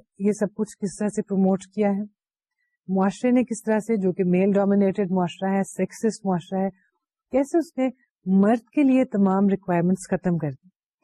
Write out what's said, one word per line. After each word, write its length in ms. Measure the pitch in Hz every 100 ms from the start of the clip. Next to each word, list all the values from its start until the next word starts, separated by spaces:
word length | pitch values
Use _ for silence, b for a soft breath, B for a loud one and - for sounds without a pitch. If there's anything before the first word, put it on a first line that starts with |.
| - -
یہ 120 | 202
سب 240 | 208 202 -
کچھ 220 | 214 -
کس 200 | 196 -
طرح 80 | 208
سے 140 | 214
پروموٹ 420 | - 196 190 190
کیا 260 | - 208 202
ہے، 320 | 196 208 _ _ _ _ _ _ _ -
معاشرے 440 | 190 196 - 247
نے 120 | 247
کس 200 | 233 220
طرح 160 | - 214
سے، 160 | 214 226
جو 160 | 185
کہ 120 | 170
میل 280 | 180 180 196
ڈومینیٹڈ 600 | 196 196 202 196 202 190
معاشرہ 380 | 185 175 - 196
ہے، 140 | 196
سیکسسٹ 600 | 190 - 185 - 226 - 196
معاشرہ 340 | 180 - 190
ہے، 100 | 196 190 _ _ _ _ -
کیسے 260 | 254 277 339
اس 200 | - -
نے 120 | 254 b b _ 185
مرد 440 | 190 202 233 _
کے 140 | 302
لیے 220 | 277 262 254
تمام 420 | 202 196 190 202
ریکوائرمنٹس 600 | 190 - 175 175 185 -
ختم 280 | 190 185 170
کر 140 | 151
دی۔ 180 | 135 185 _ _ _